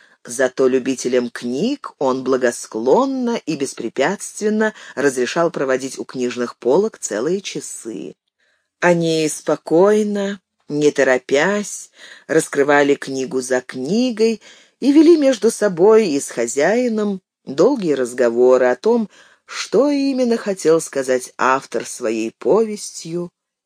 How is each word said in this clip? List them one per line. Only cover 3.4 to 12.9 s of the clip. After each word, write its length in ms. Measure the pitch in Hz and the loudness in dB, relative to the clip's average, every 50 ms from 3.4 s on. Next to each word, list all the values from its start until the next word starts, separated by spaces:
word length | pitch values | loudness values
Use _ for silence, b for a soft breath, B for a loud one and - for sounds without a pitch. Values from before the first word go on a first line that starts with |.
| - | -6
и 100 | - 160 | -6 -6
беспрепятственно 1160 | 139 139 - - - 113 113 - - 135 160 196 208 - - - - 208 214 214 214 220 214 208 B B B B | -6 -6 -6 -8 -8 -10 -6 -4 -2 -2 -2 -2 -4 -8 -14 -10 -6 -4 -2 0 0 -2 -2 -4 B B B B
разрешал 560 | 127 135 143 127 131 123 117 - 170 170 165 | -2 -2 0 0 0 -2 -2 0 0 -2 0
проводить 480 | - 156 147 131 131 131 131 131 - - | -2 -2 -2 -2 -2 -2 -4 -6 -10 -12
у 60 | 113 | -12
книжных 520 | - - 131 123 123 123 123 120 117 - | -10 -8 -6 -6 -4 -4 -4 -6 -8 -8
полок 420 | _ - 120 139 180 208 220 - - | _ 0 2 2 2 2 0 -4 -8
целые 420 | - - - 104 120 156 185 202 | -10 -6 -6 -4 -2 -2 -4 -4
часы. 760 | 190 - - 151 - - - - - 113 110 - - - - _ _ _ _ _ _ _ _ _ _ _ _ _ | -6 -8 -10 -10 -12 -12 -14 -14 -14 -12 -12 -12 -12 -14 -16 _ _ _ _ _ _ _ _ _ _ _ _ _
Они 460 | - 180 175 170 165 165 160 160 156 151 | 2 2 2 2 2 0 0 0 0 -2
спокойно, 1120 | - - - - 151 - _ - 156 165 190 208 214 214 214 208 202 202 196 202 202 190 _ _ _ _ _ - | -4 -4 -4 -4 -4 -4 _ 0 2 4 4 4 4 2 0 -2 -2 -4 -4 -6 -6 -10 _ _ _ _ _ -6
не 220 | 147 147 151 147 | -2 2 2 2
торопясь, 1000 | 139 - 135 131 127 123 - - 131 139 156 190 202 208 202 - - - - B B B B B B B B | 4 4 4 2 2 2 0 0 0 2 2 2 0 -2 -4 -6 -10 -14 -16 B B B B B B B B
раскрывали 720 | - 139 160 - - - 143 139 147 143 143 147 143 | -2 0 0 0 0 0 0 2 4 4 4 4 4